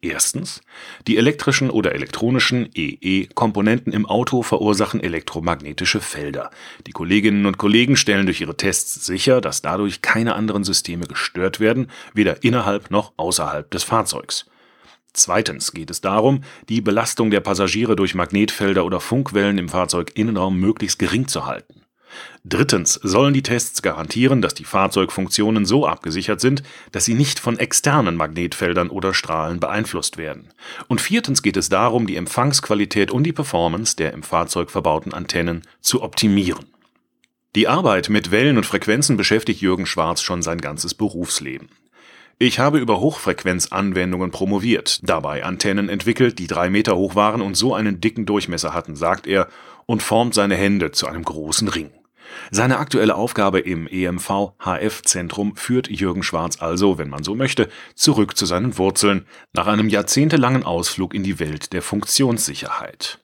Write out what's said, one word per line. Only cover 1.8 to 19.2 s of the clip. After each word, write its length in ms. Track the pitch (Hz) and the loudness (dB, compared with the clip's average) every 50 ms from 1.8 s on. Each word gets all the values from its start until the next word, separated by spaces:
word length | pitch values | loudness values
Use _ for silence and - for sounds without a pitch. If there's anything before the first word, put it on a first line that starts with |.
| 92 90 67 | 2 2 0
elektronischen 760 | 71 69 - - - 110 117 127 127 117 - 127 123 117 - - | -2 -6 -6 -6 -2 0 0 2 2 2 2 0 0 -2 -2 -4
E 240 | - 82 71 - - | -4 -4 -4 -6 -4
E 260 | - 92 95 98 92 - | -2 0 0 0 0 -2
Komponenten 680 | - - 120 110 104 104 101 107 113 131 131 - - | -2 0 0 2 2 2 2 2 2 2 0 -2 -2
im 140 | 107 104 - | -2 0 0
Auto 340 | 95 110 123 - - 123 | 0 0 0 2 0 0
verursachen 580 | 113 - - - - 104 107 95 107 98 - 113 - | 0 2 0 2 2 2 4 2 2 0 0 -4 -2
elektromagnetische 960 | 92 82 80 - - - 82 80 87 85 71 71 73 73 - 87 90 - 107 | -2 -4 -4 -6 -6 -8 -4 -2 -2 -2 -2 -4 -12 -8 -4 -2 0 0 0
Felder. 500 | - - - 73 73 71 69 69 60 - - - - - - - - - | -2 -4 -8 -8 -8 -6 -6 -8 -8 -10 -14 -18 -20 -20 -20 -18 -18 -16
Die 40 | |
Kolleginnen 540 | - - 85 85 95 104 98 110 101 101 101 | -10 -8 0 2 2 4 4 4 4 4 2
und 140 | 101 92 - | 2 0 2
Kollegen 360 | - 101 107 117 123 123 139 | 2 4 6 6 6 6 4
stellen 300 | - - - 104 98 98 | 4 4 4 2 2 2
durch 160 | 95 - - | 2 0 -2
ihre 160 | - - - - | -4 -8 -6 -2
Tests 480 | - 98 95 - - - - - - | -2 0 0 0 -2 -4 -8 -8 -4
sicher, 360 | - 90 92 - 135 131 127 | -4 -4 0 4 4 4 4
dass 200 | 104 78 71 - | 4 0 -4 -4
dadurch 400 | - 73 85 95 104 101 87 - | -4 -2 -2 0 -2 -2 -2 -4
keine 320 | - - - 107 113 117 98 | -2 0 2 2 2 0 0
anderen 300 | - 110 110 101 101 101 | 0 0 0 0 -2 -2
Systeme 420 | 92 95 - - - 85 87 85 | 0 0 -2 -2 -2 -6 -8 -8
gestört 540 | - - - - - _ 90 90 95 95 - | -8 -6 -6 -6 -6 _ -2 -2 -2 0 2
werden, 320 | 104 110 120 127 131 - - - - - _ | 2 2 2 2 -2 -4 -8 -20 -20 -6 _
weder 280 | 104 104 95 76 - - | 2 4 4 2 2 2
innerhalb 460 | 117 113 123 113 98 101 104 - - | 2 2 2 0 0 -2 -2 -4 -2
noch 240 | 92 104 104 - _ - | -2 -2 -2 -2 _ -6
außerhalb 520 | 80 90 87 - 80 73 73 76 76 _ | -4 -2 -2 -2 -2 -2 -4 -8 -8 _
des 140 | - 87 - | -6 -6 -2
Fahrzeugs. 640 | - - 113 101 - - - - - - - - _ _ _ _ _ _ _ _ - - _ _ _ _ | 0 0 0 0 0 -4 -8 -8 -8 -8 -8 -8 _ _ _ _ _ _ _ _ -20 -20 _ _ _ _
Zweitens 600 | - - - 90 101 113 - 87 67 - - - | 0 2 2 2 0 0 0 -4 -6 -8 -8 -8
geht 180 | 82 80 78 | -8 -12 -10
es 100 | 85 - | -10 -4
darum, 440 | - 98 95 110 110 131 139 139 139 - - - - - | -2 0 2 4 4 4 4 2 -2 -8 -20 -20 -8 -2
die 120 | 110 117 | -2 0
Belastung 480 | 104 107 101 110 113 113 - - 120 110 | 0 2 0 2 0 -2 0 0 2 2
der 120 | 104 101 | 2 2
Passagiere 560 | 95 - 98 87 98 95 87 104 120 113 110 92 | 2 0 0 0 0 0 0 0 2 2 2 2
durch 180 | 98 92 - | 2 0 0
Magnetfelder 680 | 92 87 87 - 101 107 107 - - 104 98 98 92 87 | -2 -2 0 2 2 2 2 0 0 0 2 2 2 2
oder 160 | 87 92 87 | 0 -2 -4
Funkwellen 560 | - - 117 127 | -2 0 0 0